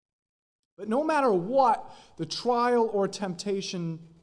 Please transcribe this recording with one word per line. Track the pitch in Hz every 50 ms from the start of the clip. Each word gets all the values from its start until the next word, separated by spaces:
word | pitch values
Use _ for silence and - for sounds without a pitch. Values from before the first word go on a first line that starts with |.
| _ _ _ _ _ _ _ _ _ _ _ _ _ _ _ -
But | 196 214
no | 214 269 311
matter | 320 311 294 269 247
what | 202 180 165 196 254 269 269 240 214 - - - - - - - _
the | - 165
trial | 156 - - - 233 247 240 240 247 240 240 226 220 214
or | 202 196 190
temptation | 196 - 208 190 175 170 - 208 196 196 190 - - 180 170 165 165 160 - - - _